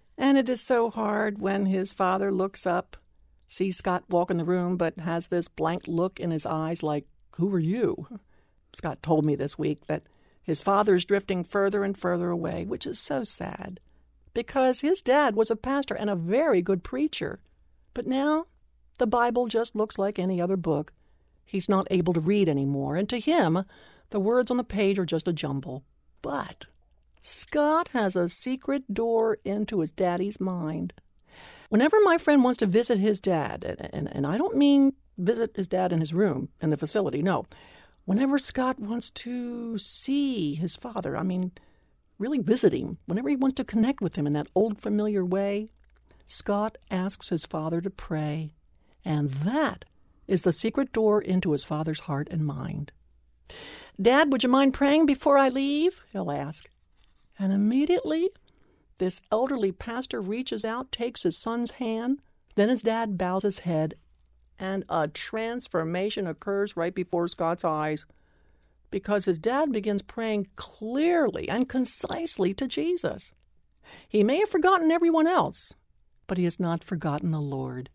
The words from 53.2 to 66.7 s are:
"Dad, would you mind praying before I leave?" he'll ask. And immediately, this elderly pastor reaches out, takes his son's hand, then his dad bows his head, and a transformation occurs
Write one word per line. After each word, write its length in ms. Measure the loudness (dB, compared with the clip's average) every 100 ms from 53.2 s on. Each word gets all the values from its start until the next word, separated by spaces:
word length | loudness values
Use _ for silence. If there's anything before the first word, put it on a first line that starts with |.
| _ _ -20 -18 -18 -18 -14 0
"Dad, 300 | 6 6 6
would 120 | 4
you 60 | 4
mind 240 | 6 6
praying 320 | 4 4 6 6
before 320 | 4 6 6
I 120 | 6
leave?" 540 | 2 0 2 0 -2 -8
he'll 180 | -6 -4
ask. 380 | -4 -6 -10 -16 _ _ _ _ _ _ -4
And 140 | 0
immediately, 760 | 2 2 2 2 2 0 0 -2 -4 _ _ _ _ _ -4
this 240 | -4 -4 -2
elderly 400 | 0 0 0 -2
pastor 480 | -2 -8 -8 -6 -6
reaches 460 | -4 -4 -4 -6 -4
out, 260 | -6 -8
takes 300 | -6 -6 -2
his 160 | -2 -2
son's 320 | -4 -4 -4
hand, 500 | -4 -4 -2 -2 -4 _ _ _ 2
then 120 | 2
his 140 | 2
dad 340 | 0 0 -2 -2
bows 280 | -2 0
his 160 | -2 -2
head, 340 | -2 0 -2 -4 _ _ _ _ _ -10
and 260 | -6 -6 -2
a 180 | -2 -2
transformation 1200 | -4 -8 -6 -4 -6 -4 -4 -2 -2 -4 -4 -6
occurs 500 | -6 -4 -2 -2